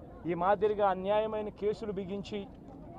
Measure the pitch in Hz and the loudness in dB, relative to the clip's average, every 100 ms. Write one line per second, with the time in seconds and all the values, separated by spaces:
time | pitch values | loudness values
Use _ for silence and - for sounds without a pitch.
0 | - - 156 170 180 202 214 208 202 185 | -16 -8 -2 2 4 6 4 4 4 4
1 | 190 214 220 214 214 - 202 214 214 196 | 2 2 2 -2 -4 -2 -2 -2 -4 -4
2 | 185 202 190 208 196 - - - - | -4 -6 -6 -8 -8 -12 -16 -16 -14